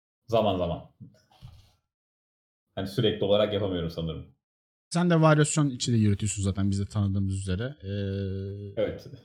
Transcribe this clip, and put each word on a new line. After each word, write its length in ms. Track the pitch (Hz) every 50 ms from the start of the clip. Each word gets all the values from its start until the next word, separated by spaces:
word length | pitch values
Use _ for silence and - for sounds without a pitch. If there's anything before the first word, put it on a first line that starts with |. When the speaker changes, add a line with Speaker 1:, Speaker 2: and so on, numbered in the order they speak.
| _ _ _ _ _ -
Speaker 1:
Zaman 300 | 113 113 107 104 92 90
zaman. 340 | 87 85 82 - - - _ _ - - - _ _ _ _ _ - - - - - _ _ _ _ _ _ _ _ _ _ _ _ _ _ _ _ _ _ _ _ _ _
Hani 120 | 104 98 95
sürekli 360 | - - 113 104 - - 104
olarak 280 | 98 101 104 - - 104
yapamıyorum 360 | 98 104 95 90 85 85 82
sanırım. 460 | - - 82 80 76 - - - _ _ _ _ _ _ _ _ _ _ _ _
Speaker 2:
Sen 200 | - 170 180 175
de 120 | 170 160
varyasyon 480 | 156 156 151 151 147 - - 156 147 143
içeriği 360 | 123 123 - 127 120 113 107 104
üretiyorsun 360 | 98 - 110 104 - 101 95
zaten 280 | 98 90 95 98 101
biz 80 | 98 98
de 60 | 101
tanıdığımız 500 | - - 107 101 98 98 101 98 98 98
üzere. 280 | 95 98 95 90 95 117 135 143 - 98
Ee, 1000 | 98 101 101 98 98 98 98 98 95 95 98 98 98 98 101 101 101 101 113
Speaker 1:
Evet. 260 | 104 92 85 - - - - - -